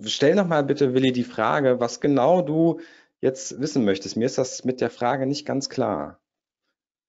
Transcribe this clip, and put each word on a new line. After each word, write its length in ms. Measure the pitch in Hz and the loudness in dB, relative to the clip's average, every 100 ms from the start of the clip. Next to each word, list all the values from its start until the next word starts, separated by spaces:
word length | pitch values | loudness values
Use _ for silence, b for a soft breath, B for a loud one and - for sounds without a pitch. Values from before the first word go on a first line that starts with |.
| 107 | -8
stell 300 | - 139 196 | 2 4 4
noch 120 | 175 | 2
mal 160 | 156 | 0
bitte, 300 | 139 143 139 | 0 0 2
Willi, 180 | 127 131 | 2 2
die 120 | 123 | 0
Frage, 560 | - - 110 151 135 123 | -4 -2 0 2 2 2
was 200 | 120 - | -2 -2
genau 420 | 147 135 135 180 | 0 4 4 4
du 360 | 147 160 165 160 B B B - | 2 2 2 0 B B B -4
jetzt 380 | 131 131 - 120 | -4 -2 -12 -6
wissen 260 | 151 139 104 | -2 0 2
möchtest. 320 | 95 - 110 | 0 -2 -2
Mir 80 | 113 | -2
ist 120 | - | 0
das 280 | - - 123 | -4 -4 -4
mit 160 | 127 | -2
der 100 | 120 | -4
Frage 340 | - 120 135 131 | -2 -2 0 -2
nicht 200 | 143 - | -4 -4
ganz 240 | 135 - | -4 -4
klar. 500 | - 113 80 73 - _ _ _ _ _ _ _ _ | -4 -2 -2 -6 -12 _ _ _ _ _ _ _ _